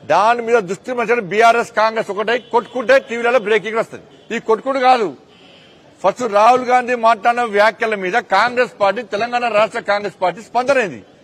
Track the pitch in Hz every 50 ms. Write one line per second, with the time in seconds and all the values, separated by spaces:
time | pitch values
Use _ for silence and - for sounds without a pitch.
0 | - 113 151 180 202 226 240 240 233 226 233 233 196 170 190 - - - 254 240
1 | 233 196 240 240 208 170 190 214 226 233 233 233 226 - - 214 214 226 220 220
2 | 208 - 190 196 214 202 233 254 - - - 233 220 - - 247 240 202 262 269
3 | 269 - 226 233 233 233 240 254 196 202 220 214 170 220 214 226 190 - - 104
4 | - - - - _ _ 214 233 - - 220 214 - 269 269 269 247 254 254 240
5 | 214 170 127 - - _ _ _ - - - - - - - _ _ - _ _
6 | - 190 196 - 247 226 196 208 214 233 254 254 247 233 247 254 247 233 247 240
7 | 226 226 233 202 202 233 240 240 240 226 202 202 208 220 220 - 233 220 220 196
8 | 185 180 185 240 - - 190 190 220 247 247 247 247 - - - 208 196 196 233
9 | 240 - 262 202 233 240 240 240 240 240 214 208 220 220 - 233 180 - 202 202
10 | 208 196 - - 185 180 175 220 214 - - 233 254 247 285 262 226 180 131 104
11 | 92 _ _ _